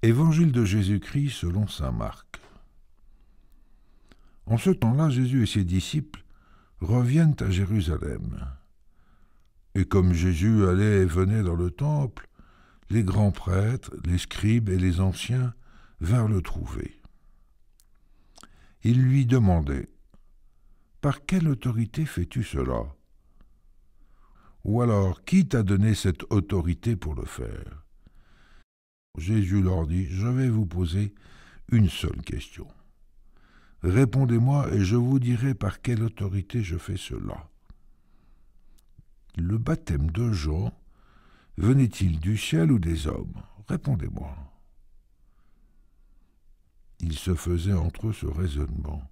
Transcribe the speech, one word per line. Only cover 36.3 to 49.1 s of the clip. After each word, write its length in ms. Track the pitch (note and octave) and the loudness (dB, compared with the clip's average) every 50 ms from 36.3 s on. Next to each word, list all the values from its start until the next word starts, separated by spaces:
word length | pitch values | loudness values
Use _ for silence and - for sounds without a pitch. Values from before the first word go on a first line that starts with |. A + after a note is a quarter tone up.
| F#2 G2+ F#2 - - B2 A2 | -4 -4 -6 -4 -4 -6 -4
je 160 | F2 E2+ E2+ | -4 -6 -8
fais 180 | - - F#2+ | -6 -6 -8
cela. 540 | F#2 - - B1+ G#1 G1+ G1+ G1+ - - - _ - _ _ - - - - - _ _ _ _ - _ - - _ - - _ - - - - - _ _ - - - _ - _ _ - - | -8 -8 -8 -10 -8 -8 -8 -10 -10 -14 -20 _ -20 _ _ -20 -20 -20 -20 -20 _ _ _ _ -20 _ -20 -20 _ -20 -20 _ -20 -20 -20 -20 -20 _ _ -20 -20 -20 _ -20 _ _ -16 -8
Le 220 | - E2 F2 G2+ A2+ | -6 -4 -2 -2 -2
baptême 520 | A2+ - E3 - - - E2 C#2+ C#2+ D#2+ | 0 -2 -2 -2 -2 -4 -2 0 0 -2
de 220 | D#2+ G2 A#2+ A#2+ A2 | -2 -2 -2 -2 -2
Jean 400 | F2 D2 D2+ D2+ D#2+ G2+ A#2 - - - - - _ _ _ _ - - - - - _ _ - - | -2 -2 -2 -2 -2 -4 -4 -6 -10 -20 -20 -20 _ _ _ _ -20 -20 -20 -20 -20 _ _ -8 0
venait-il 640 | F2 G#2+ C3 C#3 C3+ A2 - - F#2+ F2+ E2 D#2+ | 2 4 4 4 4 2 0 0 0 0 0 0
du 180 | D2+ F#2 A2 G#2 | -2 -2 -2 -2
ciel 340 | - - - D#3+ E3 D#3 C#3 | -2 -2 0 2 4 4 4
ou 60 | G#2+ | 2
des 280 | E2 E2 E2 D#2+ D2+ | 2 0 -2 -2 -4
hommes ? 280 | D2+ - - - G1+ G1+ G1+ - - - - G#2 - | -4 -6 -6 -8 -10 -12 -14 -16 -20 -20 -20 -10 -8
Répondez-moi. » 640 | - - - C#3+ C3+ F#2+ - - - - - C#2+ C#2 - C#2 C2+ - _ - _ _ - - - - - _ _ _ _ _ _ _ _ _ _ - _ _ _ _ _ _ _ _ _ - _ - - _ _ _ _ _ - - _ _ _ _ _ _ - - _ | -8 -6 -2 -2 -4 -2 -4 -6 -8 -10 -10 -12 -12 -14 -16 -18 -20 _ -20 _ _ -20 -20 -20 -20 -20 _ _ _ _ _ _ _ _ _ _ -20 _ _ _ _ _ _ _ _ _ -20 _ -20 -20 _ _ _ _ _ -20 -20 _ _ _ _ _ _ -20 -16 _
Ils 180 | E2+ E2 D#2 D2 | -6 -6 -6 -6
se 160 | - F#2 F#2 | -2 -2 -2
faisaient 400 | E2 - E2+ F2 E2+ E2 F#2+ G2 | -2 -2 -2 -2 -2 0 0 0
entre 340 | F2+ D#2+ E2+ - - - A2+ | 0 0 -2 -4 -4 -6 -6
eux 40 | G#2 | -6
ce 120 | - - | -4 -6
raisonnement. 760 | D2+ C#2+ D2+ F2+ F2 C#2+ D2 D2 C2+ - - - D#2 D2+ D2 C2+ C2 | -6 -4 -4 -4 -4 -2 -4 -4 -4 -4 -8 -8 -8 -8 -10 -12 -14